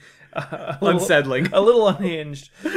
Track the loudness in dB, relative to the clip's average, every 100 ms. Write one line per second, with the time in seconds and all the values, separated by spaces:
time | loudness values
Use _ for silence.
0 | -20 _ -16 -12 -10 -12 -10 -4 0 0
1 | 2 2 2 -2 0 2 4 4 4 0
2 | -4 -6 -10 -14 -18 -12 -4